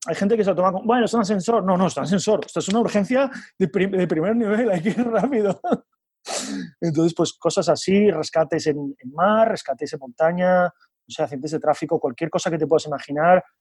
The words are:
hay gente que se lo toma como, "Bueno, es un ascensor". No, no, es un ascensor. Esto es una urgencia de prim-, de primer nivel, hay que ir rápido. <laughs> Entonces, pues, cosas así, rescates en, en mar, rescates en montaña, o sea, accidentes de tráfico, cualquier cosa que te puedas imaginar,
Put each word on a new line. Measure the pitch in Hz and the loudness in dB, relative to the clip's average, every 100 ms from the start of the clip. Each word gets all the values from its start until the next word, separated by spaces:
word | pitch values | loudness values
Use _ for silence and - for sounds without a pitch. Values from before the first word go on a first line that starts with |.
| - | -6
hay | |
gente | 160 202 226 | -2 0 2
que | |
se | 196 | 2
lo | 180 | 2
toma | 185 | 2
como, | 190 214 | 0 0
"Bueno, | 247 | 2
es | 220 | 2
un | 233 | 0
ascensor". | 196 208 180 233 | 0 0 0 0
No, | 185 180 | 2 2
no, | 185 | 2
es | - | 0
un | |
ascensor. | 139 190 208 214 - | 0 0 2 0 0
Esto | - | -4
es | 160 | 0
una | 214 | 0
urgencia | 233 208 196 247 277 - - - | 2 0 0 0 0 -4 -12 -2
de | 190 | -2
prim-, | 202 190 | 0 0
de | 190 180 | 0 0
primer | 160 175 | 0 0
nivel, | 233 214 214 240 | 0 0 0 2
hay | 180 | 0
que | 175 | 0
ir | 196 240 | -2 0
rápido. | 220 240 262 202 180 | 0 0 2 0 0
<laughs> | 349 302 - _ _ _ - - - - - - | -2 -4 -4 _ _ _ -12 -10 -8 -8 -10 -6
Entonces, | 170 151 165 | -2 2 2
pues, | 170 160 | 2 -4
cosas | - 170 196 170 | -2 -4 0 0
así, | 151 - 196 208 | 0 2 2 4
rescates | 160 151 160 160 160 156 | 2 -2 -2 0 0 -2
en, | 143 143 139 | -2 -4 -10
en | 123 | -12
mar, | 143 185 220 226 | 0 2 4 2
rescates | 190 - 135 147 | 0 -6 -8 -8
en | 151 | -10
montaña, | 131 - 160 175 180 185 180 | -10 -2 0 2 2 4 2
o | - _ _ - | -4 _ _ -14
sea, | 143 147 | -6 -6
accidentes | 135 147 | -6 -6
de | 151 | -2
tráfico, | 147 147 151 156 | 0 0 0 -2
cualquier | 143 120 160 | -2 -4 -4
cosa | 180 180 | -4 -4
que | 160 | -2
te | 151 | 0
puedas | 156 151 | 0 0
imaginar, | 139 - 143 165 185 - _ | -8 -6 0 4 4 2 _